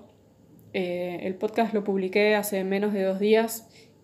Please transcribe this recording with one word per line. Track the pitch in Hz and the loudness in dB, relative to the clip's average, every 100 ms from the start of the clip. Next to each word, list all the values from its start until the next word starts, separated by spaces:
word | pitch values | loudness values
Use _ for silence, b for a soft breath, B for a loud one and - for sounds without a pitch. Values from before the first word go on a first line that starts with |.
| - _ _ _ - - - | -18 _ _ _ -20 -20 -10
Eh, | 196 180 175 180 175 | -6 -4 -4 -4 -6
el | 190 | -8
podcast | 190 214 226 220 | -4 -4 0 0
lo | 214 | 0
publiqué | 202 196 185 202 208 | -2 -2 0 2 4
hace | 208 202 196 | 2 0 -2
menos | 190 196 208 | -2 0 0
de | 202 | 0
dos | 190 190 | 0 0
días | 208 220 226 - - B B _ | 4 4 2 -4 -14 B B _